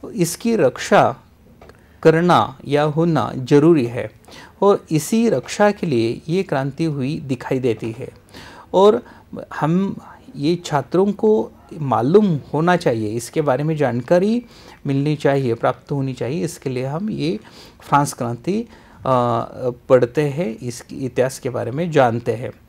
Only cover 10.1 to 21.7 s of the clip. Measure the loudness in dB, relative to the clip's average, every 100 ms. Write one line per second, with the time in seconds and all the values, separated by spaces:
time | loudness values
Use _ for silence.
10.1 | -20 -20 -6 -2 -2 -2 -4 0 0 0
11.1 | 0 2 2 -2 -10 -20 -10 -2 0 4
12.1 | 4 4 0 -2 -2 0 2 0 -2 -4
13.1 | -6 -6 -4 0 0 -2 -2 -2 -2 2
14.1 | 2 2 -2 -6 -20 -20 -12 -4 -2 0
15.1 | 0 0 0 0 -2 -2 -4 -6 -6 -4
16.1 | -6 -6 -4 -6 -6 -8 -6 -6 -6 -6
17.1 | -4 -4 -6 -10 -20 -20 -20 0 2 2
18.1 | -4 -6 -6 -4 -4 -6 -14 -20 -10 0
19.1 | 2 2 -2 -4 -6 -6 -6 _ 4 4
20.1 | 2 -2 -2 -6 -6 -10 -12 -14 -10 -6
21.1 | -2 -2 -2 -8 -6 -6